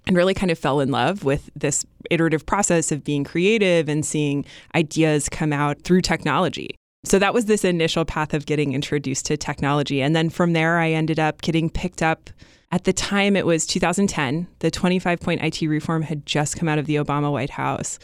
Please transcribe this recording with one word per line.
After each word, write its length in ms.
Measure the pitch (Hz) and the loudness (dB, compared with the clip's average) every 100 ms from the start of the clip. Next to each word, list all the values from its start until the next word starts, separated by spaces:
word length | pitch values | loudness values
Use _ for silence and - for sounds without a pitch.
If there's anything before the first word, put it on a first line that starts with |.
| - | 0
and 100 | 175 | 2
really 160 | 185 | 4
kind 180 | 190 185 | 2 -2
of 80 | 165 | 0
fell 220 | 147 143 | 0 0
in 100 | 135 | 0
love 340 | 120 123 202 | 0 0 0
with 260 | 139 139 - | -2 -2 -4
this 300 | 147 151 - - _ - | -6 -4 -2 -6 _ -2
iterative 360 | 170 165 156 - | 0 2 0 0
process 440 | 202 202 170 156 | 0 2 2 0
of 140 | 147 | -4
being 200 | 151 147 | -2 -4
creative 640 | 139 170 190 226 190 170 156 | -2 0 2 4 4 2 2
and 180 | 151 151 | -2 -2
seeing 380 | 156 147 143 - - - | -2 0 -2 -4 -14 -4
ideas 540 | 165 156 156 160 151 - | -2 0 2 2 2 -2
come 240 | - 156 | -2 -2
out 300 | 143 147 147 | 0 -2 -4
through 180 | - 180 | 2 2
technology. 680 | - 165 151 139 170 - 65 - _ _ | 4 0 0 0 0 -2 -12 -14 _ _
So 140 | - 196 | 2 4
that 160 | 196 | 4
was 100 | 240 | 2
this 200 | 208 214 | 2 2
initial 400 | 185 175 160 170 | 2 2 0 0
path 280 | 156 160 151 | -2 -2 -2
of 120 | 156 143 | -4 -2
getting 260 | 147 143 | -2 0
introduced 540 | 135 - 147 139 131 - | -2 -2 -4 -2 -6 -4
to 100 | 151 | -4
technology. 640 | - 143 139 147 143 139 | -4 -4 0 0 0 0
And 160 | 135 165 | 2 2
then 140 | 160 | 0
from 220 | - 175 | 2 2
there, 260 | 165 160 170 | 2 2 2
I 120 | 160 | 2
ended 280 | 160 160 160 | 0 0 0
up 240 | 156 - | 0 -2
getting 280 | - 160 160 | -2 0 0
picked 320 | - 180 - | -2 -6 -2
up. 280 | 160 160 - - - _ _ | -2 -2 -8 -20 -20 _ _
At 140 | 170 | -2
the 80 | - | 0
time, 420 | 180 - 202 202 | -2 -2 0 2
it 120 | 196 - | 2 2
was 180 | 160 | 0
two 160 | - 185 | 0 0
thousand 280 | 175 180 196 | 0 2 0
ten. 380 | - 131 156 175 - | 0 -2 -4 -6 -4
The 120 | 160 | -4
twenty-five 500 | - 180 185 180 170 | 0 0 2 0 -2
point 220 | - 165 | -2 -2
I 60 | 160 | -2
T 180 | - 156 | -2 -2
reform 360 | 151 160 160 | -2 0 -2
had 240 | 156 151 - | -2 -6 -4
just 300 | 156 147 - | -2 -2 -2
come 120 | 170 | -2
out 100 | 151 | 0
of 80 | 139 | 0
the 100 | 147 | -2
Obama 360 | 147 143 147 | 0 -2 -2
White 180 | 139 139 | -2 -4
House. 480 | - 135 135 - - | -6 -6 -4 -6 -10